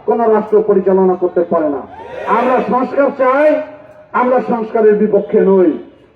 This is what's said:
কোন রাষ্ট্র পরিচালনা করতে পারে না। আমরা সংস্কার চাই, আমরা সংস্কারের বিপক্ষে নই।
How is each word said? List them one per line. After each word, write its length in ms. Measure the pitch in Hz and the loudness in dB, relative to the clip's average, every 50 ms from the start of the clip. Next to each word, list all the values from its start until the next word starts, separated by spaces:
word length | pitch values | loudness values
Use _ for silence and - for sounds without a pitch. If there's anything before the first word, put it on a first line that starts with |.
| - | -4
কোন 260 | - 233 240 233 220 | -4 -2 0 0 0
রাষ্ট্র 320 | 214 208 196 - 214 202 - | 0 0 0 0 0 0 2
পরিচালনা 480 | - 202 190 190 196 190 190 190 185 180 | 2 0 0 2 2 2 2 2 0 0
করতে 260 | 185 180 175 - 185 170 - | -2 -2 -2 -2 -2 -2 -2
পারে 200 | 175 165 156 147 | -2 -2 -2 -2
না। 120 | 139 131 - - - - - - - - - | -4 -6 -10 -14 -18 -20 -18 -16 -14 -10 -4
আমরা 360 | - 208 233 240 254 262 226 - - | -2 0 0 0 0 0 0 0 0
সংস্কার 380 | 240 262 - - - 269 285 254 - | -2 -2 -2 -2 -2 0 0 0 0
চাই, 440 | - 262 254 262 285 302 302 302 - - - - - - - - - - - - | 0 0 0 2 2 2 2 2 0 -4 -8 -14 -20 -20 -20 -20 -20 -12 -6 -2
আমরা 280 | 233 247 247 254 240 - | -2 0 2 0 0 0
সংস্কারের 480 | - 233 233 220 - - 226 214 214 208 | -2 -4 -4 -4 -4 -2 2 2 4 4
বিপক্ষে 460 | 185 214 196 196 196 196 - - 190 | 4 2 2 2 0 0 2 0 2
নই। 300 | 185 190 196 190 180 156 127 - - - - _ _ _ _ | 4 4 4 4 4 2 0 -2 -8 -16 -20 _ _ _ _